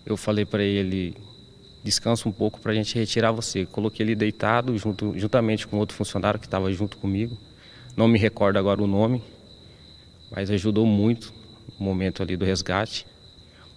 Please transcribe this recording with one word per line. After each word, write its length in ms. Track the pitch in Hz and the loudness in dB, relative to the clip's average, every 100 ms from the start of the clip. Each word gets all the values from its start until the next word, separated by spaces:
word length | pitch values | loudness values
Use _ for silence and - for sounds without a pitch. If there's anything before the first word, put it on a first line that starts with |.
| - | -6
eu 120 | 107 | -4
falei 280 | - 104 101 | 0 0 0
pra 180 | 104 | 2
ele, 520 | 101 101 95 95 90 - - - - - - - | 2 2 0 -2 -4 -8 -18 -20 -20 -20 -20 -12
"Descansa 440 | 104 - 117 113 117 | -4 -2 0 0 -2
um 40 | |
pouco 280 | 98 107 - | -2 -2 -2
pra 140 | 113 | -2
gente 220 | 107 104 117 | -2 -2 -2
retirar 360 | 107 117 113 | -2 2 2
você." 340 | 113 - 101 90 | 0 -4 -4 -4
Coloquei 400 | - 107 - 110 | -2 -4 -2 -2
ele 100 | 107 | 2
deitado 600 | 107 - 104 120 123 110 | 0 0 0 2 0 -2
junto, 400 | 104 92 104 87 | -2 -2 -4 -2
juntamente 500 | 104 127 110 107 - | 2 2 2 0 -2
com 100 | 104 | -2
outro 180 | 104 - | -2 -2
funcionário 440 | 104 101 98 107 | -4 0 0 -2
que 100 | - | -2
tava 220 | 95 95 | -2 -2
junto 260 | 92 104 - | -2 -4 -4
comigo. 400 | 98 98 117 120 - - - - - - | -4 -2 -4 -8 -16 -20 -20 -20 -10 2
Não 120 | 113 | 4
me 100 | 113 | 6
recordo 400 | 107 - 101 98 | 4 4 2 4
agora 240 | 98 98 | 2 2
o 60 | 101 | 2
nome, 360 | 98 110 123 - - - - - - - - - - - | 2 2 0 -6 -20 -20 -20 -20 -20 -20 -20 -20 -20 -12
mas 180 | - 98 | -8 -2
ajudou 360 | 101 107 107 113 | 0 2 2 4
muito 480 | 104 107 117 - - - - - - | 4 4 2 -4 -20 -20 -20 -20 -6
no 60 | 98 | -2
momento 360 | 92 95 - | 0 -2 -2
ali 140 | 90 90 | -4 -2
do 100 | 95 | 0
resgate. 600 | 90 90 92 113 - - - - - - - - | 0 -2 -2 -2 -6 -14 -20 -20 -20 -20 -20 -20